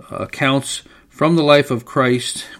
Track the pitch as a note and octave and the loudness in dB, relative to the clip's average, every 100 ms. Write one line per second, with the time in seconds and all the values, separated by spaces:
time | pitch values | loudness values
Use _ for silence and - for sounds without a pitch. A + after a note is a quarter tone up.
0 | - - G#2 - C#3 C3+ - - - - | -14 -10 -10 -4 -2 -2 -4 -10 -14 -20
1 | _ - D3+ E3 D3 D3 C#3+ A#2+ - C#3+ | _ -2 0 2 4 4 4 -2 -4 -2
2 | B2+ B2 - - - - | 0 0 -4 -10 -14 -10